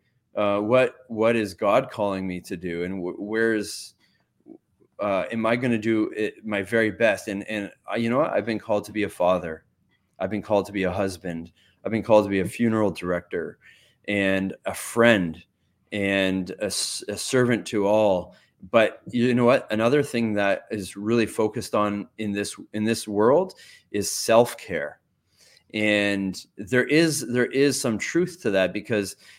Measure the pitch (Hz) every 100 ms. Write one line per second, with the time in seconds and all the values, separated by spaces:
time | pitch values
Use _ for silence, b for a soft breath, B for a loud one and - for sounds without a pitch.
0 | _ _ _ - 104 101 104 127 127 -
1 | - 110 110 117 104 92 104 113 135 -
2 | 101 95 95 90 - 90 87 85 90 95
3 | 87 - 101 110 113 110 101 - - _
4 | _ _ _ _ - - _ _ _ -
5 | 101 95 - 113 110 120 127 113 110 110
6 | 107 - 107 - 110 104 95 113 110 92
7 | 113 98 - 101 - 107 101 - - 107
8 | 117 123 170 104 104 110 - 104 104 104
9 | 101 - 90 92 85 80 _ _ _ _
10 | _ - 92 104 - 104 95 101 92 90
11 | 98 90 92 82 87 _ _ _ 98 110
12 | 101 107 101 98 90 - 117 110 104 85
13 | 90 87 - 90 80 - b b b b
14 | - 101 98 95 95 - - 95 - 117
15 | 117 110 85 80 - _ _ _ _ 104
16 | 98 98 95 92 90 95 104 - - -
17 | - 101 - 131 123 113 - 110 98 107
18 | 107 92 85 b b _ 92 117 107 -
19 | - 123 123 123 120 135 - 107 117 147
20 | 139 120 113 101 101 95 - 107 90 101
21 | 104 120 107 - 107 117 104 110 104 101
22 | 98 - 107 101 101 - - 107 107 113
23 | - 104 113 147 185 b b b b 101
24 | 98 - - 113 117 - - 85 73 -
25 | _ _ _ b b b _ 107 107 104
26 | 101 98 98 92 - - 98 127 123 151
27 | 165 127 113 120 120 135 143 123 127 107
28 | - 165 180 - 117 95 92 98 - 110
29 | 98 b b